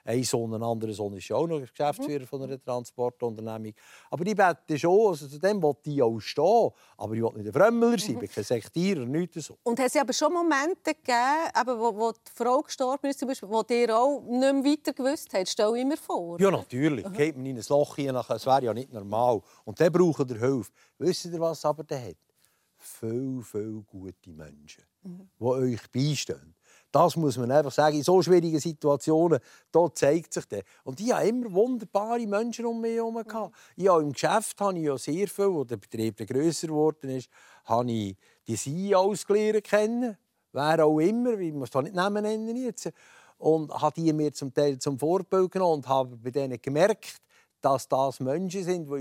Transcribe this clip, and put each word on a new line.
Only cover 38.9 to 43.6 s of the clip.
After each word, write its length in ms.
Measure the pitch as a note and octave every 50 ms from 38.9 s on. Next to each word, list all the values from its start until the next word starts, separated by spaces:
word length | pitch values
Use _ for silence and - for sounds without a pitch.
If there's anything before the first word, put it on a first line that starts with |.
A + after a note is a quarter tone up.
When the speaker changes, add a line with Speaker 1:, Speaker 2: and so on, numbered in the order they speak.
| G3
Speaker 1:
Os 300 | F#3 F#3+ G3+ G#3 - -
gelernt 360 | - G3+ G#3+ G#3+ G#3+ G#3+ G#3+ G3+
kennen. 540 | - G#3 G#3 G#3+ A3 A#3 A#3+ B3+ A#3 G3+ - _ _ _ _ _ _ -
Wer 320 | B2 C#3+ D#3 D#3+ D#3+ D#3
auch 140 | D3+ D#3 D#3
immer, 400 | D#3+ F#3+ A3 A#3+ A#3+ B3 A3+ G3+
ich 140 | F#3 D#3+ D3+
muss 180 | C#3+ C3 A2+
da 120 | - C3+ C3+
nicht 120 | G3 G3
Namen 280 | F3 F#3 G3+ G3+ G#3 G#3
nennen 320 | G#3+ A3 A3 A3 A3+ A#3
jetzt. 340 | B3+ C4 A#3+ G3 - - G3 - _ _ - - - _ _ _ -
Und 320 | - D#3 D#3+ D#3+